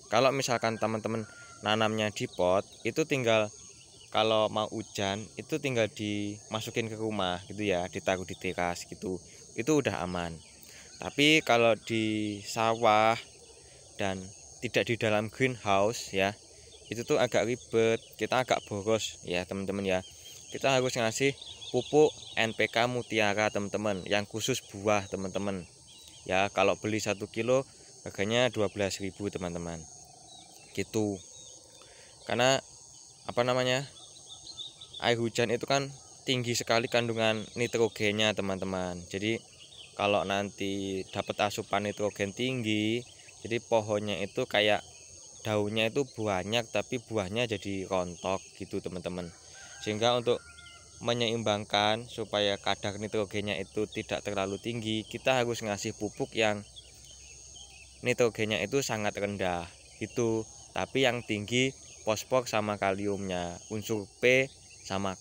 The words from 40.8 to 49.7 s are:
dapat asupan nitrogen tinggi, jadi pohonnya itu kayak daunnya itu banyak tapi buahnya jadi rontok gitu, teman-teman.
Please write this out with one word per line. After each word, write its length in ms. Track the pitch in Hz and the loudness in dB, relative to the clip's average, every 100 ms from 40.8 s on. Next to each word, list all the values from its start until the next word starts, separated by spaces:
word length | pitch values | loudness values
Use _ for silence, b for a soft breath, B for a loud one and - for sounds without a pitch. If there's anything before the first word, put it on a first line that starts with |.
| 98 95 - | -4 -4 -4
dapat 320 | 101 - 101 104 | -6 -4 0 0
asupan 400 | - 101 101 104 | -2 -2 -2 -2
nitrogen 480 | 101 104 - 101 | -2 -2 -2 -4
tinggi, 720 | - 107 131 110 107 107 120 123 B B - 107 | -2 -2 -2 0 2 2 0 -4 B B -14 -4
jadi 160 | 117 | -4
pohonnya 560 | - 113 107 104 104 87 101 | 0 0 2 0 -2 -4 -4
itu 240 | - 127 | -4 0
kayak 320 | 104 107 104 - - - - - - 110 | 2 4 2 -2 -18 -20 -20 -20 -10 -2
daunnya 480 | 107 104 110 113 | 0 0 0 0
itu 80 | 143 135 - | 0 -4 -4
banyak 480 | 107 92 92 117 113 | -2 -2 0 -2 -2
tapi 240 | 104 101 127 | -4 -4 -6
buahnya 480 | - 110 92 110 120 | -4 -4 -2 -2 -2
jadi 400 | 101 101 98 90 | -2 -4 -6 -2
rontok 560 | 95 90 85 92 95 - - | -2 -2 -4 -4 -4 -6 -14
gitu, 240 | 95 98 | -8 -8
teman-teman. 480 | 87 90 85 90 87 - B B B | -6 -6 -6 -6 -8 -12 B B B